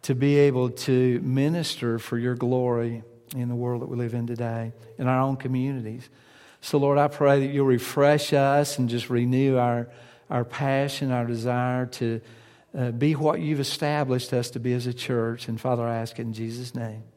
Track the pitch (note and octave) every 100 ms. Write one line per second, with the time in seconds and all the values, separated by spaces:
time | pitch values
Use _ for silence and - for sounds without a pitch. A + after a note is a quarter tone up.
0 | - B2+ C#3 C#3+ C#3+ B2+ B2 B2 - B2+
1 | B2+ A#2+ C3+ C3 C#3+ E3+ D#3 - A#2+ A2+
2 | - A#2+ B2 A#2+ B2 B2+ B2 A#2+ A#2 A#2
3 | A2+ - _ C3 A#2+ A#2+ B2 A#2+ A#2+ A#2+
4 | A#2+ A#2+ A#2 A#2 A#2 A2+ A2+ A#2 - -
5 | B2+ B2+ C3+ C3 C3 B2+ C3 C3+ A2 A#2
6 | - _ - - - _ - D3 C#3+ C#3+
7 | C#3+ C#3+ C#3+ C#3 C3+ C#3+ C3+ B2 - -
8 | C#3+ D3+ D3 C#3+ C3+ C#3+ D3 - B2 A#2+
9 | - A#2+ A#2+ B2+ C3+ B2+ B2 A#2+ A#2+ -
10 | - - _ B2 A#2+ - C#3 C3+ C#3 C#3
11 | C3+ B2+ A#2 A#2 A#2+ B2 B2+ B2+ B2 -
12 | A#2 A2+ - - - _ _ - B2 A#2
13 | C#3+ D3+ D3+ E3 D#3 D3+ C3+ - D3 D3+
14 | C#3 B2+ B2 B2 A#2+ B2 A#2+ B2 B2 B2
15 | - B2 A2+ A#2 - A2+ C3 B2 A#2 A#2
16 | A#2 - A2+ G#2+ A2+ A#2 B2 B2 A2+ G#2+
17 | A2+